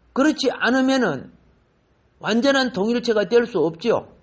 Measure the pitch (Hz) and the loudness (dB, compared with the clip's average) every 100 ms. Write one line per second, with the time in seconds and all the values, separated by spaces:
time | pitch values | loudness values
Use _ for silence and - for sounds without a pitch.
0 | _ - 302 - 262 - 202 262 262 269 | _ 0 2 2 -2 -2 0 2 2 2
1 | 220 135 - - _ _ _ _ _ _ | 0 -2 -8 -20 _ _ _ _ _ _
2 | _ _ 165 226 277 269 247 180 208 240 | _ _ -2 0 2 2 0 -2 -2 -2
3 | 240 214 190 233 233 185 160 165 123 127 | 0 0 2 0 0 0 -2 -2 -2 -2
4 | - - | -4 -16